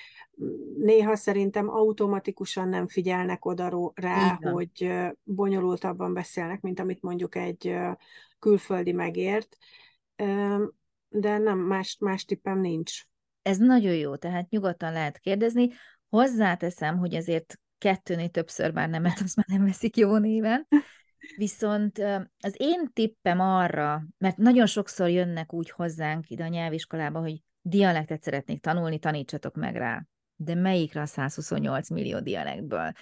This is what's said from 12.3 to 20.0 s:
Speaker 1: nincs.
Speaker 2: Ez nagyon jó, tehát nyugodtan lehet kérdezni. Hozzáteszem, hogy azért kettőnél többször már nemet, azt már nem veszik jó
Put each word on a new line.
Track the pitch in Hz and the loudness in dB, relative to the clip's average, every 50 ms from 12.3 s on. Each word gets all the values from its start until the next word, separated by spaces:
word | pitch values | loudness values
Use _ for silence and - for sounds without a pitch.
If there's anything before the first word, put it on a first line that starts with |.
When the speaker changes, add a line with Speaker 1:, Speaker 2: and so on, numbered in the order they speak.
| 196 - - 196 190 190 | -6 -4 -4 -2 -2 0
Speaker 1:
nincs. | 185 175 165 160 165 - - - - _ _ _ _ _ _ _ | 0 0 -2 -4 -4 -6 -10 -12 -14 _ _ _ _ _ _ _
Speaker 2:
Ez | - 196 190 190 | -2 0 2 6
nagyon | 233 254 254 247 202 185 170 | 6 8 8 6 6 4 2
jó, | 160 147 143 139 | 0 0 -4 -6
tehát | - - 170 180 175 180 - | -6 -6 -4 -4 -4 -4 -2
nyugodtan | 220 214 190 180 170 - 170 165 | -2 -2 0 -2 -2 -4 -6 -4
lehet | 160 160 156 147 147 - | -4 -2 -4 -4 -6 -6
kérdezni. | - 190 202 208 226 233 233 240 247 240 240 - - - _ _ _ - | -4 -2 0 2 2 2 4 4 2 2 0 -4 -20 -20 _ _ _ 0
Hozzáteszem, | 214 220 262 269 240 220 214 185 160 - 170 175 180 - 160 151 170 180 | 4 4 4 4 4 4 2 2 2 0 -2 -4 -4 -2 -2 -2 0 0
hogy | 180 175 175 | 0 0 -2
azért | 165 165 170 165 165 165 - - - _ _ _ - | -2 -2 -2 -2 -2 -2 -6 -20 -20 _ _ _ -2
kettőnél | - 202 190 - - - 180 170 170 170 | 2 2 2 0 -2 -4 -4 -2 -4 -2
többször | - 165 165 - - - - 160 | -2 -4 -4 -4 -4 -2 -2 -2
már | 160 160 156 160 | 0 -2 -2 -2
nemet, | 165 160 170 175 170 - | 0 0 0 0 0 0
azt | 196 180 - | -4 -2 0
már | 214 - - | 0 0 2
nem | 190 190 196 | 2 2 2
veszik | 196 185 - - 220 - | 2 0 0 -2 0 2
jó | 233 | 4